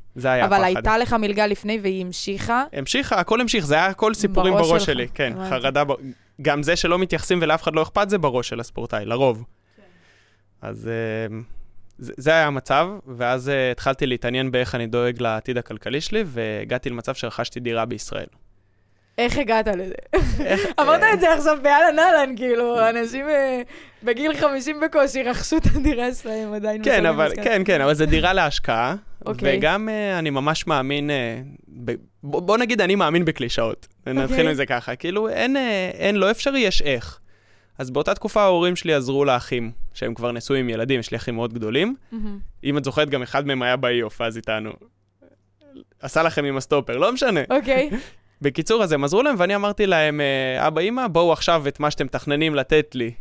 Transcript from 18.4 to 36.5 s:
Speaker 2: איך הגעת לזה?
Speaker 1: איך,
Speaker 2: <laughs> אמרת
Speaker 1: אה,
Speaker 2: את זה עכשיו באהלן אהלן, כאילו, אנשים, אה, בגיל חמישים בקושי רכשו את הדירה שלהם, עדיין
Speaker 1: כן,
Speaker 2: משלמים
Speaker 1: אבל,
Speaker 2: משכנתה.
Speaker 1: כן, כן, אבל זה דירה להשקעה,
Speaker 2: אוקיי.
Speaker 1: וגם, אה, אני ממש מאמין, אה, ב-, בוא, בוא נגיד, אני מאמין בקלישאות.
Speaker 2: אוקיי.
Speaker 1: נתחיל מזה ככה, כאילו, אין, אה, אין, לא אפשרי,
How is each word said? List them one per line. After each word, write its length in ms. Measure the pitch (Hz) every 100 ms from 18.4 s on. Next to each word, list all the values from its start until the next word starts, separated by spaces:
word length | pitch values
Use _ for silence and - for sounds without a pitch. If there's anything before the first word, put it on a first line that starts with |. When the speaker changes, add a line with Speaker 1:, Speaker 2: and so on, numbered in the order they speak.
| _ _ _ _ _ _ _ -
Speaker 2:
איך 200 | 240 285
הגעת 280 | 220 220 220
לזה? 260 | 180 190 - - 359 - -
Speaker 1:
איך, 160 | 285 277 392
Speaker 2:
<laughs> 80 | -
אמרת 220 | 285 320
Speaker 1:
אה, 100 | 440
Speaker 2:
את 80 | 403
זה 140 | 339
עכשיו 220 | 311 302 302
באהלן 360 | 285 285 339 302
אהלן, 380 | 359 311 269 226
כאילו, 520 | 254 233 240 240 226
אנשים, 380 | 233 233 254 285
אה, 340 | 294 269 254 240 - - _
בגיל 340 | 226 233 311 285
חמישים 440 | 302 277 254 302
בקושי 420 | 311 311 277 262
רכשו 340 | 240 247 - 320
את 60 | - -
הדירה 380 | 160 240 247
שלהם, 380 | 254 226 220 214
עדיין 320 | 208 214 214
Speaker 1:
כן, 60 | 220
Speaker 2:
משלמים 140 | 220 165
Speaker 1:
אבל, 160 | 151 156
Speaker 2:
משכנתה. 160 | - 220
Speaker 1:
כן, 120 | 208
כן, 160 | 190 165
אבל 140 | 139
זה 120 | 151 156
דירה 260 | 156 180
להשקעה, 600 | 190 156 - - 113 123 202 - - -
Speaker 2:
אוקיי. 320 | 123 139 190
Speaker 1:
וגם, 300 | 151 196 220
אה, 300 | 214 202 180
אני 120 | 156
ממש 360 | 139 147 160 -
מאמין, 440 | 147 131 143 147
אה, 300 | 143 117 113 139 - -
ב-, 240 | 76 120 - - _
בוא, 180 | 147 156
בוא 160 | 180 220
נגיד, 220 | 240 226
אני 140 | 180
מאמין 300 | 202 160 170
בקלישאות. 600 | 160 - 120 - 113 - - _ -
Speaker 2:
אוקיי. 60 | 135
Speaker 1:
נתחיל 280 | 131 131 160
מזה 160 | 143 135
ככה, 300 | 123 120 127
כאילו, 320 | 165 202 220
אין, 280 | - 240 277
אה, 340 | 247 202 185
אין, 220 | - 196 208
לא 140 | 190
אפשרי, 300 | 220 277